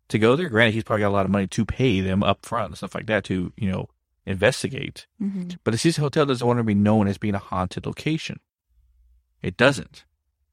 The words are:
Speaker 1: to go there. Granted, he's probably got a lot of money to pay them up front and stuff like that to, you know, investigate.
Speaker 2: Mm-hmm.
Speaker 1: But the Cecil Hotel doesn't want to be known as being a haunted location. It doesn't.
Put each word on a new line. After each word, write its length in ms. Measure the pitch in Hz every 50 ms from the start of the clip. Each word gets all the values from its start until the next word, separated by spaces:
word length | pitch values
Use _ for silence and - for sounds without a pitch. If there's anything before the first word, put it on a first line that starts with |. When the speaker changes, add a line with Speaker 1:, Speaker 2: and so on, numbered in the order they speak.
| _ -
Speaker 1:
to 100 | - 110
go 160 | 107 117 131
there. 140 | 156 185 156
Granted, 240 | 107 110 117 110 104
he's 100 | 113 104
probably 180 | - 113 104
got 80 | 104 101
a 80 | 101
lot 80 | 101 95
of 60 | 95
money 160 | 98 101 98
to 180 | 92 - - 107
pay 340 | - - - 127 131 95 95
them 200 | 92 95 92 98 110
up 220 | 104 98 - -
front 220 | - 117 120 104 78
and 80 | -
stuff 160 | - 101 95 -
like 120 | 87 90
that 160 | 110 107 101 -
to, 260 | - 95 92 90 - -
you 140 | - 107 95
know, 180 | 92 95 95 - _ _ _ _ _ _ _
investigate. 800 | 95 98 90 101 120 - - - 95 135 - 87 - - - - _ _ _
Speaker 2:
Mm-hmm. 280 | 208 196 196 190 180 180 175 - _
Speaker 1:
But 80 | 107
the 60 | 113 117
Cecil 240 | - 170 160 147 151
Hotel 220 | 139 - 160 147
doesn't 180 | 143 131 120 120
want 140 | 120 120 120
to 40 | 117
be 120 | 110 101
known 320 | 101 104 104 107 110 101
as 100 | 98 95
being 160 | - 110 107 98
a 40 | 98
haunted 460 | - - 95 92 92 90 - - -
location. 520 | - - - - 151 160 160 - - - - - _ _ _ _ _ _ _ _ _ _ _ _ _ _ _ _ _ _ _
It 160 | - 92 92
doesn't. 480 | - 120 139 143 107 - - - - _ _ _ _ _ _ _ _ _ _